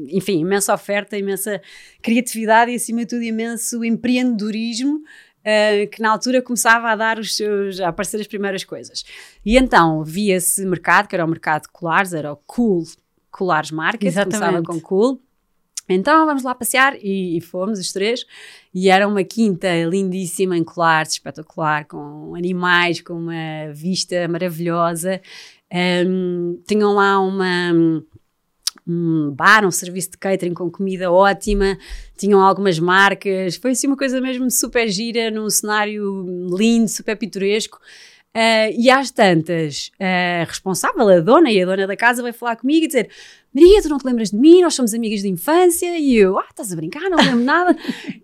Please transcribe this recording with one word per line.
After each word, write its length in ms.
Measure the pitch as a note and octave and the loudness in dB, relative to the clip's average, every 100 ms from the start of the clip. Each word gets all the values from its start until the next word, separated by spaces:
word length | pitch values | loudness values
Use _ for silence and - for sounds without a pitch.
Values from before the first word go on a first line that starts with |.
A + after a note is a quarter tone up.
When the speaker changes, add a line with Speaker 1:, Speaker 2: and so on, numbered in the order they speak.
| C#3 | -6
Speaker 1:
enfim, 260 | F#3 - F3 | -4 -2 -2
imensa 300 | F3 G3+ G3 | 0 -2 0
oferta, 460 | G3+ - G3+ G3 G#3 | -2 -4 -6 -6 -6
imensa 420 | G3 G3 G#3+ G3 - - - _ | -6 -6 -6 -8 -10 -20 -20 _
criatividade 680 | - A3+ A#3 A3+ A3 A3 A#3+ | -2 0 -2 -4 2 4 4
e, 60 | B3 | 0
acima 240 | - A3+ | -6 -6
de 60 | A#3 | -6
tudo, 160 | A#3+ | -6
imenso 600 | A#3 A3 A3+ A3+ - A#3+ | -4 -4 -6 -6 -8 -4
empreendedorismo, 1160 | A#3 A3+ B3 B3 B3+ A3 G#3+ A3 A3+ A3+ C4+ D4+ - - - _ | -2 -2 0 0 0 -2 -4 -4 -6 -4 -2 -2 -6 -20 -20 _
eh, 420 | G#3+ G#3+ G#3+ G#3 G#3 | 0 2 4 2 -2
que 140 | - | -2
na 120 | A3 | 0
altura 280 | G#3+ A#3+ B3+ | 0 0 0
começava 480 | B3 A#3 A#3 A#3 A#3 | 0 0 2 2 2
a 60 | |
dar 240 | G#3+ A3 A3 | 0 0 -2
os 160 | G3+ | -4
seus, 460 | - G#3+ G3+ G3 F#3 | -6 -4 -2 -4 -4
a 80 | F3 | -4
aparecer 320 | F3 F#3+ G#3+ | -4 -6 -6
as 80 | G3+ | -8
primeiras 340 | G#3 G3 F#3+ | -6 -4 -6
coisas. 420 | - - - - - - - _ | -8 -14 -14 -16 -16 -18 -20 _
E 120 | G3+ B3 | 2 2
então 460 | B3+ G#3 E3 D#3 | 6 6 4 2
via 320 | D#3 E3+ G#3 F#3 | -4 -2 0 0
esse 280 | E3+ G#3+ | 0 -2
mercado, 440 | G3 F3+ - F3 G3+ | -2 -2 2 2 2
que 80 | F#3 | -2
era 80 | |
o 40 | E3 | -2
mercado 340 | E3 - D3+ | -2 -2 -4
de 60 | - | -6
colares, 420 | _ E3+ E3 G3 | _ -2 0 0
era 200 | E3 D3 | -4 -8
o 40 | D3 - | -10 -10
Cool 380 | - A#3 F3 D#3+ - _ _ _ | -2 0 0 -2 -12 _ _ _
Colares 440 | - F#3 D#3 D3 | -6 -2 0 -2
Market, 300 | D#3 E3 A3+ G3+ | -4 -4 -2 -2
começava 140 | E3+ G3 G#3 F3 | 0 0 0 0
Speaker 2:
Exatamente. 140 | F3 E3 | -2 -2
Speaker 1:
com 140 | E3+ | -8
Cool. 400 | - F#3 A#3+ C4 _ _ _ _ _ - - | -4 0 0 0 _ _ _ _ _ -14 -4
Então 380 | F#3 G3 D#4 D#4 | -2 2 4 2
vamos 160 | C#4 | 0
lá 100 | C4 | -4
passear 440 | B3+ A3+ B3+ C4+ - | -6 -2 2 2 0
e, 360 | G3+ G3 F3+ E3+ | -4 -4 -2 -4
e 40 | |
fomos 380 | - F3+ F#3+ G#3 | -6 -6 -6 -6
os 140 | E3+ | -6
três. 320 | F#3+ G3+ B3 - - - - _ | -4 -4 -4 -8 -20 -20 -20 _
E 140 | F#3 F#3+ | -2 4
era 160 | F#3+ G3+ | 4 4
uma 160 | G#3 | 0
quinta 460 | F#3 A3+ A3+ E3+ F#3+ E3+ | -2 0 0 0 -2 -2
lindíssima 760 | E3 G3 F#3+ F#3 F3 - F#3 E3+ | 0 -2 -2 -4 -6 -4 -2 0
em 60 | |
colares, 480 | E3 - E3 D#3 D#3 | -2 0 2 2 0
espetacular, 720 | - D#3 D3+ D#3 - D#3 D3+ D3+ | -6 -10 -16 -14 -6 -2 -2 -6
com 480 | D#3+ D3 D3+ D#3 | -12 -14 -14 -14
animais, 640 | E3+ F3 F3+ F3+ F3 F3 E3 | -8 -6 -2 2 2 2 -2
com 120 | - | -8
uma 580 | E3+ E3 E3 D#3+ D#3 D3+ | -10 -8 -8 -8 -8 -10
vista 540 | D3 E3+ F3+ - F3+ E3+ | -10 -6 -6 -4 -4 -2
maravilhosa. 920 | E3+ F#3 D#3+ E3+ E3+ E3+ E3+ F3+ F#3 - - - _ _ | -4 -4 -4 -4 0 0 -2 -4 -6 -8 -20 -20 _ _
Ahm, 880 | F3 F3+ F3+ F3+ F#3 F3+ F3 F3 F3 - | -4 0 0 0 -2 -2 -4 -6 -6 -4
tinham 260 | G#3+ G#3 | 0 2
lá 280 | G3+ G3 G3 | 2 2 2
uma, 520 | F#3+ F#3+ F#3 F3+ F3 E3+ E3 D#3+ D#3 _ _ _ _ _ - - - | 0 -2 -2 -2 2 2 2 0 -6 _ _ _ _ _ -14 -12 -8
um 440 | E3+ E3+ D#3+ D3 | -4 -2 -2 -2
bar, 320 | C#3 F3+ G#3+ | 0 4 4
um 60 | G3 | 4
serviço 420 | E3+ F3+ F#3 E3+ | -2 -6 -8 -10
de 60 | - | -8
catering 360 | G3 F#3+ F3+ | -4 -2 -2
com 160 | E3+ F3 | -4 -6
comida 400 | E3+ G3 F#3 F#3 | -6 -6 -4 2
ótima, 640 | F3+ G3 G3 G#3+ G3+ G3 F#3+ - - - - | 4 4 2 0 0 0 -2 -8 -16 -16 -6
tinham 240 | G3 G3 | 2 6
algumas 380 | F#3+ F#3+ G3 D#3+ | 6 4 0 0
marcas. 800 | F3 F#3+ G3 G3 G3+ F#3+ F#3+ E3+ | 2 4 4 2 -4 -4 -4 -4
Foi 160 | B3+ | -2
assim 140 | B3+ C#4 | -2 -2
uma 100 | C4+ | -2
coisa 240 | C4+ B3+ | -2 -2
mesmo 300 | C4 B3+ B3+ | -4 -4 -2
super 380 | - - A#3+ A#3 | -2 -2 0 0
gira, 420 | F#3+ A#3 A#3 A3+ | -2 -4 -2 -2
num 180 | G#3+ G#3+ | -2 -2
cenário 960 | - G#3 G#3+ G#3 G#3+ G3+ G3 F#3 F3+ F3+ F3+ | -2 0 0 -2 -2 -6 -6 -6 -6 -4 0
lindo, 320 | A3+ A#3 A3 | 2 4 2
super 280 | - - G#3 | -2 -6 -6
pitoresco. 600 | G3+ F#3+ G3 G#3+ - - _ - - _ _ A3 | -6 -4 -2 -2 -4 -12 _ -20 -20 _ _ -2
Ah, 300 | A3+ A3 A3 | 2 2 2
e 200 | G3+ B3 | 2 4
às 200 | C4 C4 | 4 2
tantas, 800 | - G3+ E3+ D#3+ E3+ D#3 C3+ - - | 2 4 4 0 -4 -4 -6 -12 -6
a 460 | F#3+ F3+ F3+ F3 | -2 -2 0 -2
responsável, 640 | D#3+ - F#3+ F3 G4 G#4 G#3+ | -4 -6 -6 -4 -2 2 4
a 120 | F3+ | 6
dona 300 | E3 D4 D4+ | 6 6 6
e 120 | G3+ | 4
a 20 | |
dona 220 | F3+ G3 G3 | 0 -2 -4
da 100 | G3 | 0
casa, 240 | A#3 B3 | 0 0
veio 120 | A#3+ | -4
falar 220 | A#3 A#3+ A#3 | -6 -6 -4
comigo 280 | C4 D#4+ | 0 0
e 20 | D#4 | 2
dizer: 220 | B3+ - - - - _ | 0 -4 -6 -20 -20 _
"Maria, 260 | C4+ F4 G#4 | 6 8 8
tu 80 | D#4 | 4
não 80 | C#4+ | -2
te 80 | |
lembras 260 | C4 A#3+ G#3 | -2 -2 -2
de 60 | G#3 | 4
mim? 240 | D4+ F4+ | 8 8
Nós 140 | E4+ | 6
somos 180 | - A#3+ | 2 -2
amigas 300 | A3+ A3+ G#3 | -2 -4 -4
de 60 | G3 | -4
infância." 720 | F3 - E4+ F4+ E4+ F4 E4+ | -4 0 4 4 2 -2 -2
E 160 | C#4 | 2
eu: 240 | A#3 F#3 G#3+ | 4 4 2
"Ah, 60 | - | -4
estás 200 | - A#3+ | -8 -10
a 60 | E3 | -8
brincar? 320 | D#3 D4 F#4+ | -8 -6 -2
Não 80 | D#4+ | 2
lembro 240 | C#4 A#3+ | 4 2
nada." 340 | B3 D#4+ F4+ - | 2 2 2 0
<laughs> 60 | - - D4+ - | -4 -8 -10 -14